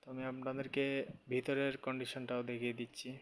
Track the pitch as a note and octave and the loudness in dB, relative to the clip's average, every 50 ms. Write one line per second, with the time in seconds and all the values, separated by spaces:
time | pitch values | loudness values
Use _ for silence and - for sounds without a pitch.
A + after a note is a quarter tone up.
0 | - - C3 C3 C3 C3 C3 C3 C3 C3+ C3 C3+ C3+ C3+ - C#3+ C#3 C#3 C#3 C3+ | -10 -8 -6 -4 -2 -2 -2 -2 -2 -2 -2 -2 -2 0 2 2 4 4 4 2
1 | C3+ - - - - - B2+ B2+ B2 - C#3 C3+ C#3 C#3 C3+ C3+ - - C3 C3 | 0 -2 -6 -14 -6 0 0 2 4 4 4 4 4 2 2 0 -2 -2 0 0
2 | B2+ A#2+ - C3+ B2+ A#2+ B2 B2 B2 A#2+ B2 A#2+ A#2+ A#2+ A#2 A#2+ A#2+ - - - | -2 -4 -4 -4 -2 0 0 0 0 0 -2 0 0 0 0 0 -4 -6 -6 -10
3 | - B2 C3 C#3 | -8 -8 -8 -10